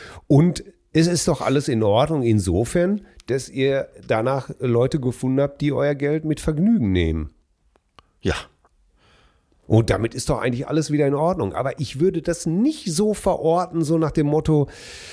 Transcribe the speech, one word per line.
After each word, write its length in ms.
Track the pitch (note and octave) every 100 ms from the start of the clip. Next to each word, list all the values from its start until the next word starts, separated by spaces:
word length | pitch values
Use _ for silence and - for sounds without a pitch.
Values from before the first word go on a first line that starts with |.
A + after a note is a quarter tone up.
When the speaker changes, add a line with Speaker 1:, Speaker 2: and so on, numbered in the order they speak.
| - - -
Speaker 1:
Und 360 | C#3 F3 - - - _
es 140 | D#3 E3
ist 200 | F3 -
doch 140 | D3+
alles 260 | F2+ C3+ C#3+
in 140 | A#2
Ordnung 400 | G#2+ G#2+ D3+ D#3
insofern, 800 | A#2+ G#2+ F#2 F2 A#2+ F3 F3+ G#3 - - -
dass 240 | C3 B2
ihr 380 | C3+ C3+ C3+ C3 - -
danach 420 | A2 A#2+ C3+ - -
Leute 400 | C3 A#2 B2+ D#3+
gefunden 420 | B2+ B2+ C3 C3+
habt, 200 | C#3 C#3
die 100 | D3
euer 240 | C3+ C#3+ C#3+
Geld 300 | C#3+ D#3 D#3
mit 140 | D3+
Vergnügen 520 | - D3+ G3 A3+ G#2+
nehmen. 400 | F2+ E2 D#2+ D#2 - _ _ _ _ _ _ _ _
Speaker 2:
Ja. 140 | G2 - - _ _ _ _ _ _ _ _ _ _ _ -
Speaker 1:
Und 220 | A2 A2+
damit 240 | G2 A2+ -
ist 140 | -
doch 120 | B2+
eigentlich 260 | A#2 A#2+ -
alles 240 | D3+ D3
wieder 140 | D3 C#3+
in 60 |
Ordnung. 400 | C#3 E3 F3+ G2+
Aber 260 | F2 C3 -
ich 200 | C3 B2+
würde 220 | F3+ F3
das 240 | E3 E3 E3
nicht 460 | E3 C4 D#4 -
so 220 | D#3 G#3+
verorten, 680 | G3+ - F3 D#3+ E3+ E3+ E3
so 140 | D3+ E3
nach 140 | D#3+
dem 160 | E3 D3
Motto, 400 | D3+ D#3 D3+ C#3 - - - -